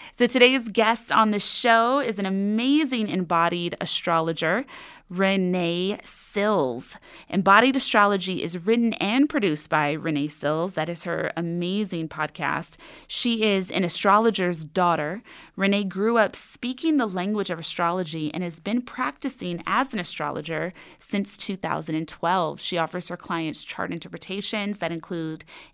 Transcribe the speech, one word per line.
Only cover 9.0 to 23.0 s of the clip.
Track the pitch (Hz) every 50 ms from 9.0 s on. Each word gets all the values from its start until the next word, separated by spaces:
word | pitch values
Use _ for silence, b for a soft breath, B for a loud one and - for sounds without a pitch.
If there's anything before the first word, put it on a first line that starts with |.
| - 202 220 269 294 294
produced | - 277 202 180 151 151 - -
by | 160 151 147 147 151
Renee | 156 - 165 151 143 143 151
Sills. | - - - 143 151 160 170 196 -
That | 160 156 170
is | 170 156 -
her | 180 160 160 165 - -
amazing | 170 170 170 170 175 175 180 190 208 214 180 185 165 160 151
podcast. | - 160 156 151 - - 151 139 143 147 180 - - B B B B B B B
She | - - - 240 233 220 220
is | 214 202 190 185 185
an | - - 185
astrologer's | 170 - - - 202 196 214 226 233 202 202 180 180 175 156 156
daughter. | 156 - 190 180 175 165 160 147 151 180 233 - B B B B B B
Renee | - 190 196 202 202 208
grew | 185 180 185 208 226 233
up | 233 208 175 -
speaking | - - - - - - 247 254 - - 320 302
the | 277 233
language | 208 180 185 180 202 214 208 190 -
of | 170 165
astrology | 160 - - - 175 170 175 185 180 156 156 160 156 151 -
and | 180 180
has | 170 156 -
been | - 196 226 247
practicing | 247 - - - 254 277 - - - 254 - - 185 180 170 160 -
as | - 190 233 269 269 -
an | 202
astrologer | 170 - - - 151 147 139 - 151 165 160 151 160 185 - B B B B B
since | - - - 196 196 - -
two | - - - 190
thousand | 185 - 160 160 156 156 165 156
and | 160 165 -
twelve. | - - - 165 185 190 165 151 143 151
She | - - 185 170
offers | 160 156 - 180